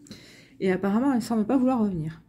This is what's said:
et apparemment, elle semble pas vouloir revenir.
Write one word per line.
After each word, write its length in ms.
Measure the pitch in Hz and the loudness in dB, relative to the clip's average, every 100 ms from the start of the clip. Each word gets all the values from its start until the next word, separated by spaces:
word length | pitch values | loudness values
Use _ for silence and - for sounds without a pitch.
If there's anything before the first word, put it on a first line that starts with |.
| - - - - - - | -20 -20 -20 -20 -20 -4
et 120 | 190 | -2
apparemment, 400 | 185 196 214 277 | 0 0 0 2
elle 80 | 247 | 0
semble 240 | - 226 208 | 0 -2 0
pas 100 | 262 | 2
vouloir 220 | 254 254 | 2 2
revenir. 420 | 208 175 156 160 | 0 -2 -6 -10